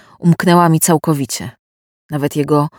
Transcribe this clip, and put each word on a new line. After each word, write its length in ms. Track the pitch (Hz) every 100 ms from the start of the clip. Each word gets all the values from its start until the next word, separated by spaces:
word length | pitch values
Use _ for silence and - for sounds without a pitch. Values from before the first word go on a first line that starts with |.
| _ -
umknęła 500 | 170 165 185 175 170
mi 100 | 160
całkowicie. 720 | - 160 - 147 135 - - - _ _ _ _ -
Nawet 260 | 151 143 151
jego 340 | 139 147 147